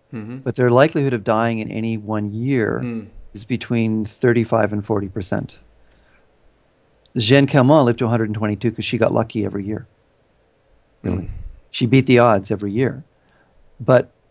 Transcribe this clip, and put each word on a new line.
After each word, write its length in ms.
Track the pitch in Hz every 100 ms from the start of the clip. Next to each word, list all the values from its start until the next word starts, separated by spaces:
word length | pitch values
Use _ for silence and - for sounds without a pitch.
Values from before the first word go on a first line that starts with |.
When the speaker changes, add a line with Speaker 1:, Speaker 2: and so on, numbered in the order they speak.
| _
Speaker 1:
Mm-hmm. 240 | 113 107 131
Speaker 2:
but 180 | 139 127
their 140 | 123
likelihood 440 | 120 156 156 135
of 100 | 120 101
dying 340 | 110 117 113
in 100 | 107
any 280 | 104 113 110
one 340 | 104 107 104
year 460 | 107 127 131 104 120
Speaker 1:
Mm. 240 | 123 113 98 - -
Speaker 2:
is 100 | 101
between 640 | - 120 - 117 110 107 107
thirty-five 640 | - 123 117 110 113 104
and 140 | 104 101
forty 220 | 101 98
percent. 480 | 104 - 101 131 - _ _ _ _ _ _ _ _ _ _ _ _ _ _ _ 123
Jeanne 300 | 107 139 139
Calment 380 | 147 127 156 120
lived 140 | 113
to 60 | 117
a 20 |
hundred 220 | 117 110
and 60 | 107
twenty-two 360 | 107 104 117
'cause 140 | 113 -
she 120 | 117
got 140 | 113
lucky 300 | 113 113 110
every 220 | 98 101 98
year. 220 | 110 - _ _ _ _ _ _ _ _ _ _ _
Really. 200 | - 92
Speaker 1:
Mm. 60 | 82 - - - _
Speaker 2:
She 140 | - 117
beat 200 | 131 131
the 140 | 120
odds 320 | 120 101 92
every 200 | 101 101
year. 320 | 107 131 131 - _ _ _ _ _ _ _
But 320 | 120 127 - _ _